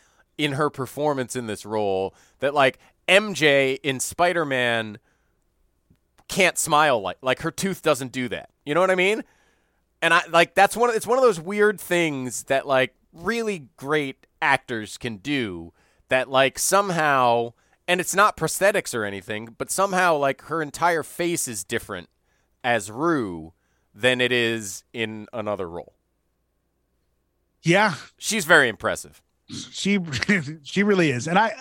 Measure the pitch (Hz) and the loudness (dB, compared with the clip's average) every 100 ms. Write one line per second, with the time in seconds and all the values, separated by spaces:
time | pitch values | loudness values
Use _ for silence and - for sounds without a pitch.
0 | _ _ _ - 147 139 147 - 123 - | _ _ _ -4 -2 0 -2 -2 -8 -4
1 | 151 135 123 131 117 101 104 110 104 95 | -2 -2 -4 -6 -6 -8 -6 -2 0 0
2 | 95 - _ _ 139 143 131 - _ _ | -2 -8 _ _ -2 2 2 2 _ _
3 | - 185 214 151 151 139 131 135 151 131 | 2 2 2 2 4 4 4 0 -4 -6
4 | - - 180 175 147 131 120 117 110 104 | -6 0 0 0 -2 0 0 0 -4 -10
5 | _ _ _ _ _ _ _ _ _ _ | _ _ _ _ _ _ _ _ _ _
6 | _ _ - - 180 - - 147 151 120 | _ _ -6 0 2 0 0 2 4 2
7 | 92 - 131 127 160 - 196 180 156 131 | -2 -4 -4 -2 -4 -6 -6 -2 0 0
8 | 131 131 123 85 - _ - 151 185 185 | -2 -6 -6 -6 -10 _ -2 2 2 2
9 | 185 220 - _ _ _ _ _ _ _ | 2 0 -6 _ _ _ _ _ _ _
10 | 165 170 170 165 170 - 196 214 240 220 | 2 2 4 2 2 4 2 4 0 0
11 | 190 254 254 170 160 208 208 202 - 175 | 0 2 4 2 -4 0 0 0 -2 0
12 | 165 139 127 - - 135 - 131 127 _ | 0 -2 -6 -8 -2 -2 2 2 0 _
13 | _ 170 175 233 220 190 127 - 139 156 | _ -10 -4 -4 -4 -6 -10 -14 -4 -2
14 | 139 - _ _ 156 139 - 117 104 - | -2 -8 _ _ 2 2 0 -8 -8 -10
15 | 123 107 120 143 110 87 82 - _ _ | -10 -10 -4 -4 -4 -8 -14 -20 _ _
16 | _ 127 127 131 135 - - 196 202 170 | _ 0 2 2 2 2 0 0 2 0
17 | 151 135 123 120 117 - _ _ - 180 | 2 2 4 2 -2 -8 _ _ -2 -2
18 | 165 185 208 - 160 - 196 208 - 120 | 0 2 2 2 -4 0 2 2 -2 -4
19 | 101 98 92 107 113 113 - - 196 185 | -4 -6 -8 -10 -10 -12 -6 -2 0 2
20 | 180 151 139 131 - 160 151 - 170 165 | 2 2 0 -2 -6 -6 -6 -2 0 0
21 | 135 - 175 170 - 110 - 117 - 95 | -2 -4 -4 -2 -4 -8 -6 -6 -4 -10
22 | 87 _ _ _ _ _ 123 117 98 110 | -12 _ _ _ _ _ -2 0 -2 -4
23 | 165 151 104 85 80 - _ _ _ 104 | -2 0 -2 -8 -12 -20 _ _ _ -2
24 | 123 123 123 123 117 113 101 - - 117 | 0 2 2 2 2 -2 -6 -12 -14 -8
25 | 110 110 104 117 104 98 87 85 - _ | -6 -8 -12 -8 -6 -6 -6 -10 -12 _
26 | _ _ _ _ _ _ _ _ _ _ | _ _ _ _ _ _ _ _ _ _
27 | _ _ _ _ _ _ 156 180 214 151 | _ _ _ _ _ _ 0 2 2 -2
28 | - _ - 214 156 165 127 101 107 87 | -10 _ -6 -4 4 6 6 0 -4 -4
29 | 80 - _ _ - - - - 190 202 | -8 -20 _ _ -18 -16 -14 -6 0 0
30 | 165 123 - 202 139 160 - 185 208 190 | -2 -4 0 0 -2 -12 -4 0 2 4
31 | 156 123 147 180 220 - | 2 0 0 2 2 0